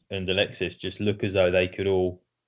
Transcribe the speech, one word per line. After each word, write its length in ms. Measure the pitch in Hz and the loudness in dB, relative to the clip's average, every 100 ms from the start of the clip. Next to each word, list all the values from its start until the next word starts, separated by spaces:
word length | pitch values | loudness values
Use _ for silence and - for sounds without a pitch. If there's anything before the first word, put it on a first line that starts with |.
| - | -10
and 180 | 98 92 | -6 -2
Alexis, 480 | 95 101 - 87 - | 0 0 -2 -6 -6
just 240 | 98 - | -8 -4
look 220 | 104 104 | -2 -2
as 100 | 104 | 0
though 180 | 95 90 | 2 4
they 180 | 90 92 | 4 2
could 180 | - 98 | 0 0
all 340 | 92 90 90 _ _ | 2 0 -4 _ _